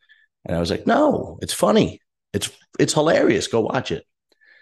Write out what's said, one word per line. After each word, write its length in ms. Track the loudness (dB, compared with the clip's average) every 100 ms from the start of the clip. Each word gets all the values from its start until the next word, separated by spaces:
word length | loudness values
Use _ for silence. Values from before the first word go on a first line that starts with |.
| _ _ _ _
And 120 | -8 -4
I 40 |
was 100 | -2
like, 160 | -2 0
"No, 520 | 2 2 0 -4 -12
it's 100 | -8
funny. 480 | -2 2 2 2 -2 _ _ _
It's, 180 | -6 -6 -14 _ -2
it's 160 | 0
hilarious. 540 | 2 2 4 4 2 0
Go 120 | 0
watch 300 | 0 -2 -4
it." 160 | -8 -10 _ _ _ _ _